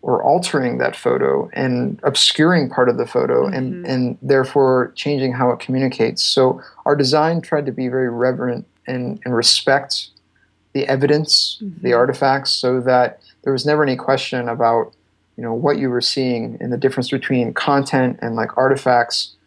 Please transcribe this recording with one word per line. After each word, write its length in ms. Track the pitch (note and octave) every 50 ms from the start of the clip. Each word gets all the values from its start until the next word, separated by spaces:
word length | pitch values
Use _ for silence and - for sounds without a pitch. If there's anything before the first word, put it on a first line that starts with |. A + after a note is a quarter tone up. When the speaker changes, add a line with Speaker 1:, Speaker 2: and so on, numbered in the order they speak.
| -
Speaker 1:
or 200 | C3+ B2+ F#2 -
altering 560 | C3 D3 F3+ F3 - - D3 B2+ B2 B2 B2
that 180 | B2+ - -
photo 520 | - - B2 B2 C3+ C3+ - - - - - -
and 480 | - C3+ C3 B2 B2 B2 - - - -
obscuring 640 | D3 C#3 - - - - - D#3 E3 F3+ E3+ C#3+ B2
part 180 | - - B2+ B2
of 80 | A#2+
the 100 | - A#2
photo 400 | A#2+ - B2 C3 B2+ B2 B2 C3
and, 280 | C3+ B2+ C3 C3 B2+ B2
Speaker 2:
Mm-hmm. 160 | A#2+ - -
Speaker 1:
and 280 | C3 B2+ B2+ B2 B2+ - -
therefore 680 | C3+ C#3 C3+ C3 C3 - C#3+ C3+ C3 C3 B2+ B2 - -
changing 360 | - - D3 D3 C#3 C3 C3 B2+
how 160 | B2 C3 B2
it 100 | A#2 -
communicates. 640 | - - - C3 C3+ C3 B2+ - A2+ A2 - - -
So 360 | - - - C3 B2+ B2+ - - - - - -
our 100 | - D3
design 460 | D3 C#3 B2+ C#3 D#3 D3+ D#3+ E3+ E3+ -
tried 240 | - - D3+ D3
to 60 | C#3 A#2+
be 160 | - B2+ B2+
very 200 | B2 C3 C3 B2
reverent 560 | A#2 A#2 B2 B2+ B2+ - B2 B2 A#2+ A2+ - _ _ _ _ -
and, 320 | B2+ B2+ B2 B2 - G#2+ -
and 100 | B2+ B2+
respect 720 | A#2 A#2 - - - - - C3+ C#3 - - - - - - _ _ _ _ _ _ _ _ _ _ _ _ _
the 140 | C#3 C#3
evidence, 680 | - C3+ C3 C#3 C#3+ D3 D#3+ D#3 - - - - - - -
the 60 | A3
Speaker 2:
Mm-hmm. 280 | G3 E3 - - B2 A#2+
Speaker 1:
artifacts, 560 | A#2 B2 C3+ B2+ - C#3+ C3+ C3+ C#3 C3+ - -
so 280 | - - B2 B2+ B2+ A#2+
that 380 | B2+ B2+ B2 B2 A2+ - - _ _ _ _ -
there 80 | C#3 C#3
was 120 | C3 C3
never 160 | D3 D3+ D3+ D3+
any 140 | C#3 B2+
question 520 | B2+ - - C3+ B2+ - - - B2+ A#2+ A#2
about, 440 | A#2 B2 A#2+ A2+ A#2 A#2 A2 - _ _ _ _ _ _ _ _ _
you 60 | - A#2
know, 100 | A#2 A2+
what 240 | A#2+ C#3+ C#3+ D3 -
you 100 | C#3 C3
were 120 | B2 B2 A#2+
seeing 540 | - - C#3 C3 B2+ B2 A#2 A2+ A#2 A#2 A#2
and 100 | - A#2+ B2
the 40 |
difference 340 | A#2+ C3+ C3+ B2+ - B2+ -
between 420 | - C3 - - C3+ B2+ A#2+ A#2 -
content 640 | - - - C#3+ C#3 C3+ - - C3+ B2+ B2 B2 - -
and, 140 | A#2 A2+
like, 200 | A2+ A2+ A2+ - -
artifacts. 760 | C3 C3+ C3+ - - C3 B2 A#2+ A#2 - - - - - - _ _